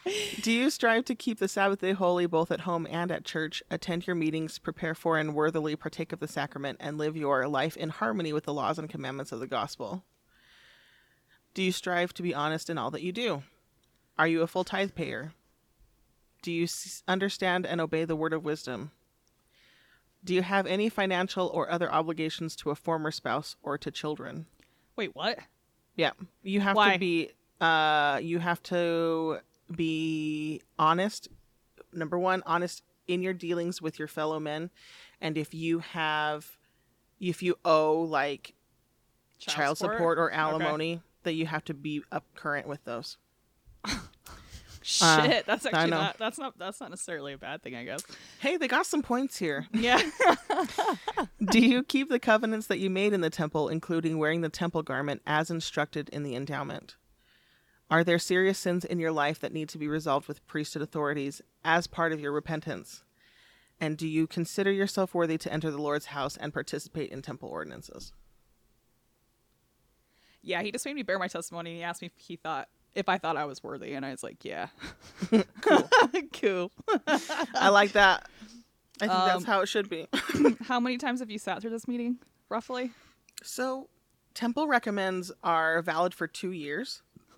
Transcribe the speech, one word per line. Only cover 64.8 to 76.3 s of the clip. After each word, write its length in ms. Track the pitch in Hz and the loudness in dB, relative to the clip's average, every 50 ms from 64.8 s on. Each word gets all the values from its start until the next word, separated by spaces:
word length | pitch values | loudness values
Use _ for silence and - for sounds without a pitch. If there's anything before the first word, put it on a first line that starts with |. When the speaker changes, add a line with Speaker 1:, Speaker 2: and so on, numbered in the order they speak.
| 196 202 - 202 190 185 - | 0 0 2 0 0 0 2
Speaker 1:
worthy 220 | 175 175 160 160 160 | 0 2 2 0 -2
to 140 | - - | -2 -2
enter 180 | - 156 156 160 | -4 -2 -2 -2
the 100 | 143 143 | -2 -2
Lord's 240 | 151 147 147 147 - | -2 0 0 -2 -2
house 300 | - 143 143 131 139 - | -4 -4 -4 -4 -4 -4
and 160 | - - 151 - | -6 -8 -6 -6
participate 560 | 139 139 - - 151 - - - 165 139 - | -6 -6 -4 -6 -8 -8 -8 -8 -8 -8 -6
in 100 | - 135 | -8 -12
temple 280 | 139 - 127 - - 98 | -10 -12 -12 -12 -12 -10
ordinances? 640 | - 85 76 76 64 60 - - - - - - - - - _ _ _ _ _ _ _ _ _ _ _ _ _ _ _ _ _ _ _ _ _ _ _ _ _ _ _ _ _ _ _ _ _ _ _ _ _ _ _ _ _ _ _ | -8 -8 -8 -8 -12 -16 -16 -18 -18 -16 -18 -18 -20 -20 -20 _ _ _ _ _ _ _ _ _ _ _ _ _ _ _ _ _ _ _ _ _ _ _ _ _ _ _ _ _ _ _ _ _ _ _ _ _ _ _ _ _ _ _
Speaker 2:
Yeah, 200 | - - 175 170 | -6 -4 -2 -2
he 100 | 202 208 | -2 -2
just 120 | 202 240 - | -4 -4 -6
made 80 | 277 285 | -6 -6
me 80 | 285 | -6
bear 160 | 226 - 190 196 | -2 -2 -2 -2
my 100 | 180 185 | -2 -4
testimony. 480 | - 170 170 - 170 170 170 170 170 | -4 -8 -8 -8 -10 -10 -8 -8 -8
He 60 | 170 | -6
asked 180 | 170 175 170 - | -6 -6 -6 -8
me 40 | 180 | -12
if 60 | 170 - | -14 -16
he 200 | _ - - 170 | _ -16 -14 -14
thought, 320 | - - 160 156 135 - - _ _ _ _ _ | -10 -6 -4 -4 -4 -6 -8 _ _ _ _ _
if 140 | 202 190 - | -2 0 2
I 100 | 180 190 | 0 2
thought 180 | - 160 156 | 2 0 0
I 80 | 143 151 | 0 -2
was 180 | 143 131 - | -2 -6 -10
worthy, 300 | - 110 - 139 - - 143 | -10 -10 -10 -10 -8 -8 -6
and 100 | 135 135 | -6 -6
I 60 | 135 | -8
was 120 | 131 - | -8 -8
like, 220 | - - - - - | -10 -12 -12 -12 -12
"Yeah." 240 | - - - - - - - - - - - - - - - 190 - | -10 -8 -6 -8 -8 -10 -16 -16 -16 -16 -18 -20 -20 -10 -10 0 4
Speaker 1:
<laughs> 120 | 226 220 185 - _ - | 4 4 4 2 _ -2
Cool. 300 | - 427 403 - - - 480 - 466 240 | 4 6 6 6 8 8 8 8 8 6
Speaker 2:
<laughs> 220 | - 370 285 - | 4 -2 -4 -4